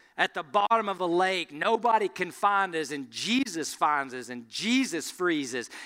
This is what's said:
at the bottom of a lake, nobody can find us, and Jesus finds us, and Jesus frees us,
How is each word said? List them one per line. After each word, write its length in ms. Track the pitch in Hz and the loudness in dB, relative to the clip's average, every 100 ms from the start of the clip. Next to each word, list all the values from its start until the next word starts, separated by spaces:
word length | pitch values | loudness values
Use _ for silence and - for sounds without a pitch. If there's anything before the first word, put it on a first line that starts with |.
| _ - | _ -2
at 180 | 185 | -2
the 80 | 185 | -2
bottom 460 | 156 208 202 226 208 | -2 2 4 2 0
of 120 | 185 | -2
a 60 | 180 | 0
lake, 460 | 170 185 185 160 | 2 2 0 -4
nobody 560 | 147 185 233 233 220 190 | -2 0 2 4 2 2
can 240 | - 175 | -2 -6
find 420 | 151 202 196 190 | 0 2 2 0
us, 160 | 160 143 | -2 -4
and 180 | 147 127 | -6 -8
Jesus 640 | 117 151 247 262 165 143 | -6 0 0 0 -4 -6
finds 400 | - 160 147 135 | 0 2 2 -2
us, 180 | 127 117 | -8 -10
and 180 | 123 117 | -10 -10
Jesus 640 | - 196 254 254 165 - | -6 0 2 2 -2 -6
frees 420 | - 180 156 131 | -2 0 0 -2
us, 160 | 123 110 - | -4 -6 -10